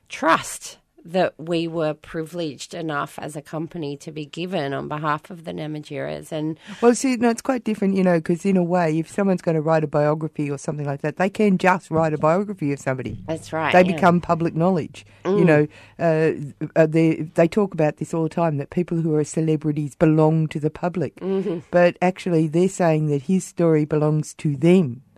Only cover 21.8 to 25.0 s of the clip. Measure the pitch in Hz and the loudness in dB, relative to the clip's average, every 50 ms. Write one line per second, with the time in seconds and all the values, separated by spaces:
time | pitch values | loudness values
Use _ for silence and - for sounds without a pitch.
21.8 | 175 175 170 - 180 185 185 - - 190 170 160 165 156 143 170 185 196 - - | 4 4 4 2 0 0 0 -2 -2 0 0 2 2 2 2 2 2 2 2 2
22.8 | 180 165 156 156 156 151 143 143 131 - 190 185 - - - - 170 165 160 151 | 2 2 2 2 2 0 0 -2 0 0 0 0 0 -2 -2 0 2 4 4 4
23.8 | 156 151 156 151 151 156 156 156 147 - - - - 156 143 131 160 170 180 190 | 2 2 0 0 2 2 2 0 -2 -4 -6 -4 -4 -2 0 2 4 6 6 6
24.8 | 165 123 117 127 | 4 2 -4 -10